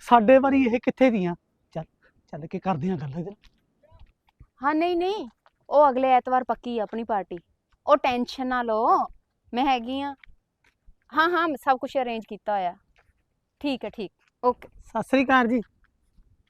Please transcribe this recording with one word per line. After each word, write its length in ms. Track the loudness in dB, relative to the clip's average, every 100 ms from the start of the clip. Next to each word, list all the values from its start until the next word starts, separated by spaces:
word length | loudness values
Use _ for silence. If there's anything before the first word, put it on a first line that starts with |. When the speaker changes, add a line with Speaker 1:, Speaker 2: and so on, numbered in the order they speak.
| 4
Speaker 1:
ਸਾਡੇ 320 | 4 8 6
ਵਾਰੀ 240 | 6 2
ਇਹ 160 | 2 0
ਕਿੱਥੇ 300 | -2 2 2
ਦੀਆਂ? 240 | 2 -2 -6 _ _ _
ਚੱਲ, 100 | -14 -14 _ _ _ _
ਚੱਲ 140 | -16 -12
ਕੇ 120 | -8
ਕਰਦੇ 320 | -4 -4 -4
ਆਂ 60 | -4
ਗੱਲ 120 | -6
ਇਹਦੇ 140 | -10
ਨਾਲ। 120 | -12 -14 -20 _ _ _ _ -20 -20 _ _ _ -20 -8
Speaker 2:
ਹਾਂ, 120 | -4
ਨਹੀਂ, 220 | -2 0 -2
ਨਹੀਂ, 320 | -2 -4 -10 -18 _ _ 0
ਉਹ 200 | 4 4
ਅਗਲੇ 240 | 4 2
ਐਤਵਾਰ 320 | 2 2 -2
ਪੱਕੀ 340 | -2 -6 -6 -6
ਆ 40 |
ਆਪਣੀ 220 | -6 -6
ਪਾਰਟੀ। 340 | -4 -6 -6 -12 -16 _ _ _ 0
ਉਹ 100 | 2
ਟੈਨਸ਼ਨ 500 | 2 -2 -4 -6 -4
ਨਾ 160 | -4
ਲਓ, 340 | -2 0 2 0 -2 -12 _ _ _
ਮੈਂ 120 | -4 -2
ਹੈਗੀ 340 | -2 -4 -8
ਆਂ। 140 | -8 -12 -20 -20 _ _ _ _ _ -20 _ 0
ਹਾਂ, 120 | 0
ਹਾਂ, 180 | 2 -2
ਮੈਂ 80 | -2
ਸਭ 140 | 0 0
ਕੁਛ 180 | -2 -4
ਅਰੇਂਜ 280 | -4 -6 -10
ਕੀਤਾ 240 | -12 -6
ਹੋਇਆ। 220 | -4 -4 -8 _ _ _ _ _ _ _ _
ਠੀਕ 240 | -6 -6
ਹੈ, 60 | -8
ਠੀਕ, 220 | -12 -14 _ _ _
ਓਕੇ। 260 | -4 -2 -8 -20
Speaker 1:
ਸਤਿ 180 | -10 -8
ਸ੍ਰੀ 220 | 0 2
ਅਕਾਲ 220 | 4 2 2
ਜੀ। 140 | 0 -4 _ _ _ _ _ _ _